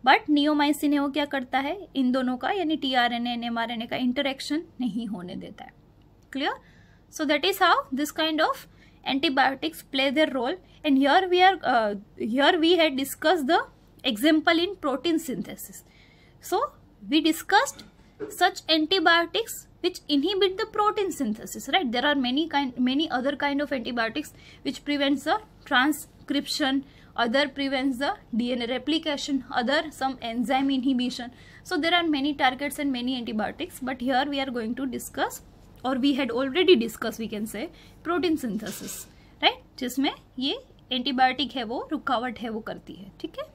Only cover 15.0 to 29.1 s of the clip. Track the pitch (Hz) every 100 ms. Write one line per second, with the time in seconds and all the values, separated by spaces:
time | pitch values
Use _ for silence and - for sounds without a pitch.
15 | 339 320 - 185 - 196 - - - _
16 | - - - _ - 370 554 - - _
17 | 196 302 311 311 - 392 554 - - _
18 | - _ 427 - 359 392 - 320 311 381
19 | 339 339 339 392 453 - - _ 359 359
20 | - 285 311 392 392 381 440 427 415 415
21 | 381 - 240 214 - 220 240 339 285 240
22 | 294 294 247 262 320 285 269 247 247 269
23 | 320 254 254 294 285 285 294 269 277 240
24 | 226 254 294 - - - 277 262 - 285
25 | 277 277 302 415 - - - 254 277 294
26 | - - - 277 285 - 285 269 269 -
27 | - - 240 269 294 277 269 269 269 240
28 | 285 415 - 226 240 247 233 254 254 320
29 | 311